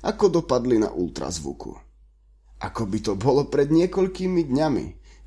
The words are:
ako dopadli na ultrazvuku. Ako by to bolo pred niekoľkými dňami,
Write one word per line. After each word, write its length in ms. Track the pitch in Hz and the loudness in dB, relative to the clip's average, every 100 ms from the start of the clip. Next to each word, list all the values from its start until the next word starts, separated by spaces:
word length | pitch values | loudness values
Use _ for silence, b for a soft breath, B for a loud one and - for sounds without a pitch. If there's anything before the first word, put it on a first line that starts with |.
| - | -6
ako 380 | 214 208 165 | 2 4 4
dopadli 340 | 156 127 120 113 | 2 0 2 2
na 140 | 104 | 2
ultrazvuku. 800 | 85 85 73 71 85 69 65 - - - _ _ _ _ _ _ - | 0 -4 -4 -8 -6 -8 -10 -12 -16 -20 _ _ _ _ _ _ -14
Ako 220 | - - 107 | -10 -6 -4
by 140 | 104 | -2
to 120 | 107 98 | -2 -2
bolo 320 | 123 135 - | 2 2 2
pred 260 | 139 143 | 2 4
niekoľkými 800 | 160 180 190 185 185 185 180 151 | 4 2 2 -2 -2 -2 0 0
dňami, 320 | 131 156 110 57 - b b | 0 0 0 -4 -12 b b